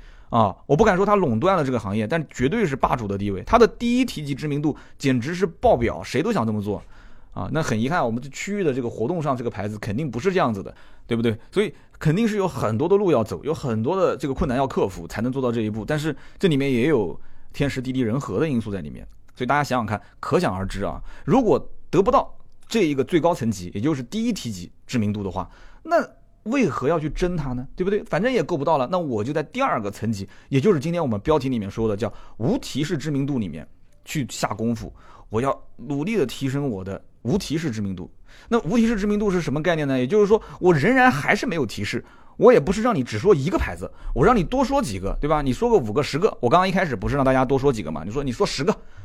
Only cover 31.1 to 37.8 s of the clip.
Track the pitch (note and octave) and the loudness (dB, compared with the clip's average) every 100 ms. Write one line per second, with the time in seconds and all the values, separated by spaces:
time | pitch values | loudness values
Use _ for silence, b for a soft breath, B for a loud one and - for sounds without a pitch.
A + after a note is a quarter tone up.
31.1 | G#2 D3+ D#3 C3+ A#2+ G2 A2+ A2 G2+ G#2+ | -2 2 2 2 -4 -4 -2 -2 0 -4
32.1 | B B B B2 C4 - A#3+ D#3 E3 D#3 | B B B -2 -2 -4 -4 -2 -2 -2
33.1 | C#3 C#3+ C3+ F#2 D2+ - - - - - | -2 -2 -2 -4 -8 -14 -20 -20 -20 -6
34.1 | D#3 A#2 - - G#2+ A2+ A2+ G2 - B | -4 -4 -4 -4 -2 -2 -4 -8 -16 B
35.1 | B B A2 C3+ - - - B2 C#3+ E3+ | B B -2 0 -4 -8 -14 -6 -4 0
36.1 | A3 B2+ - C3+ C#3 C#3+ G2 F#2 F#2+ - | 0 0 -2 -4 -2 -2 -4 -6 -10 -12
37.1 | - A#2 G3 - D#3 D#3+ A2 | -8 -2 -2 0 -4 -2 -4